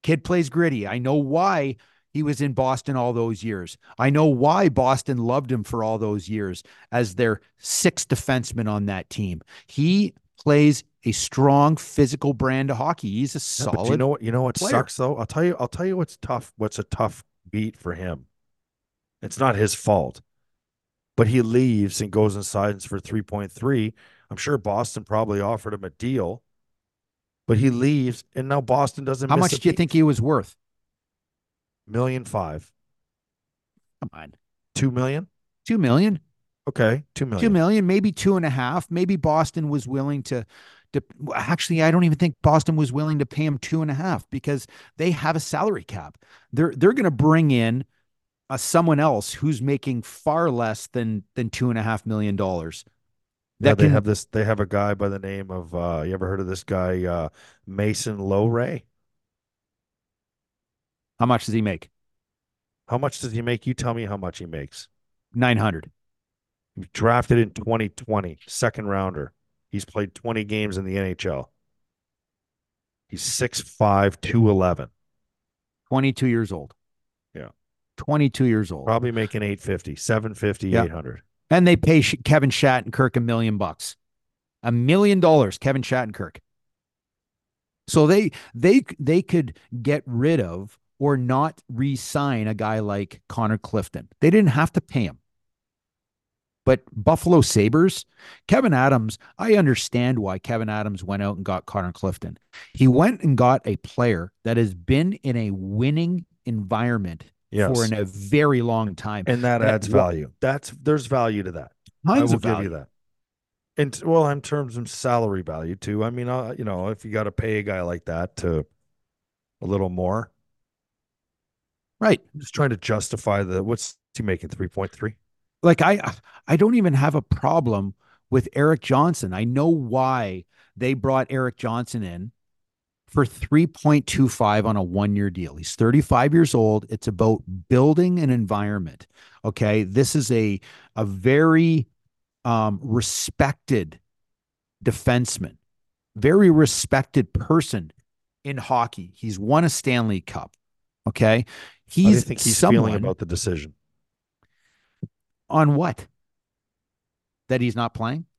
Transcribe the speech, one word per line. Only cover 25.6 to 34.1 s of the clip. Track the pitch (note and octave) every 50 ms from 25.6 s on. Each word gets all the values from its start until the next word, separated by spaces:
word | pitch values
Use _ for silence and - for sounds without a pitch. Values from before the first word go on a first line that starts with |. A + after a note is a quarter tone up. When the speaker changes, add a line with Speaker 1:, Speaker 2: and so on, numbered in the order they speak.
| - A2 G#2
Speaker 2:
him | G2+ G2
a | F#2
deal, | _ _ - B2 C3+ A#2+ F#2+ E2+ G#2 B2 _ _ _ _ _ _ _ _ _ _ _ _ _ _ _ _ _ _ _ _ _
but | - A#2 G#2+
he | C3 C3+
leaves, | B2 A#2+ B2+ C#3+ D3+ C#3+ B2+ B2+ A#2+ - - _ _
and | C3+ C3 C3+
now | C#3 C#3+
Boston | B2+ A2 B2+ C#3 C#3+ C3+ - - C#3
doesn't | C3 C3+ B2 C3+ C3
Speaker 1:
How | C#3+
Speaker 2:
miss | E3
Speaker 1:
much | F3+ F3+
Speaker 2:
a | - C3
Speaker 1:
do | - F3
you |
Speaker 2:
beat. | F3+
Speaker 1:
think | - E3+ D3+
he | - D#3+
was | D#3+ D3+ C#3 A2+
worth? | A2+ C#3+ D#3 A#2+ G2 - _ _ _ _ _ _ _ _ _ _ _ _ _ _ _ _ _ _ _ _ _ _ _ _ _ _ _
Speaker 2:
Million | - G#2+ A#2 B2 C3 B2+ B2+ A#2+
five. | - - G#2 F#2 D#2+ D2+ D#2 - _ _ _ _ _ _ _ _ _ _ _ _ _ _ _ _ _ _ _ _ _ _ _ _ _ _ _
Speaker 1:
Come | - -